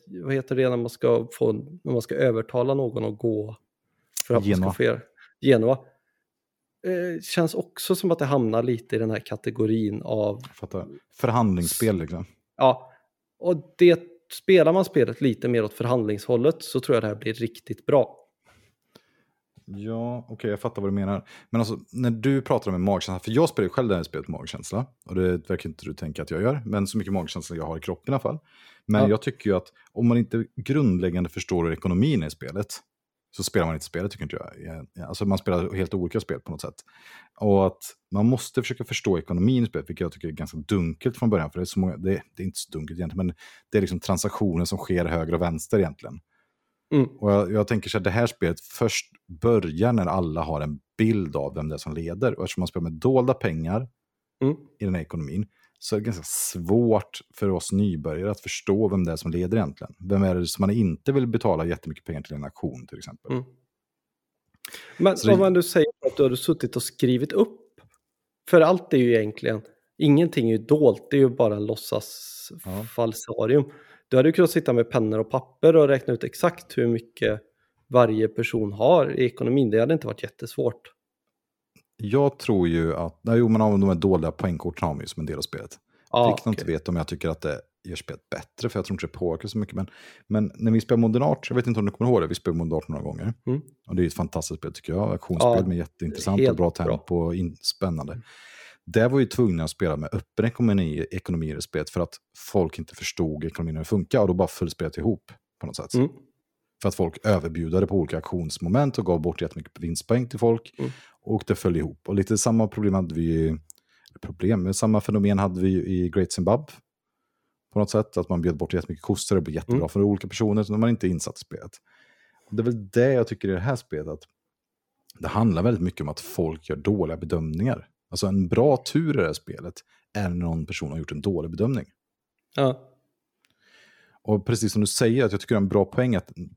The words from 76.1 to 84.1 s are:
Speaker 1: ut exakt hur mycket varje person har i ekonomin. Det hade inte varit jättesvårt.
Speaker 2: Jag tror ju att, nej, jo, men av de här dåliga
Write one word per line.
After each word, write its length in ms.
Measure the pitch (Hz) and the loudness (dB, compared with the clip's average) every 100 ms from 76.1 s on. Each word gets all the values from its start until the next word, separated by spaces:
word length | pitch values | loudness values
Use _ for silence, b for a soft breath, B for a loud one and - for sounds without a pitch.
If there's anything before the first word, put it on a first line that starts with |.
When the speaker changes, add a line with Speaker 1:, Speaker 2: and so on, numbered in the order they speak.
Speaker 1:
ut 100 | 117 | -4
exakt 540 | 127 - 175 - - - | -4 -2 -2 -2 -6 -2
hur 100 | 120 | 0
mycket 540 | 113 - - 110 107 - _ _ _ _ | 0 -4 -2 -2 -2 -8 _ _ _ _
varje 380 | 123 117 110 110 | 4 6 4 0
person 460 | 110 117 113 104 | 0 -4 -2 -4
har 460 | 101 123 175 135 - | 2 4 6 4 0
i 60 | 127 | -2
ekonomin. 440 | - 120 135 120 | 0 0 2 2
Det 100 | 110 | 2
hade 140 | 120 | 2
inte 140 | 160 110 | 0 -4
varit 160 | 107 | -8
jättesvårt. 680 | - - 131 - 123 - - _ _ _ _ _ _ _ _ _ _ - | -12 -12 -10 -4 -4 -4 -12 _ _ _ _ _ _ _ _ _ _ -10
Speaker 2:
Jag 420 | 107 131 143 139 | 0 2 2 0
tror 280 | - 101 87 | 0 2 4
ju 280 | 82 82 80 | 2 0 -2
att, 240 | 85 - | -6 -6
nej, 140 | 110 117 | 0 4
jo, 100 | 117 | 4
men 120 | 110 | 4
av 100 | 107 101 | 4 4
de 100 | 98 | 4
här 60 | 87 | 4
dåliga 360 | 98 | 4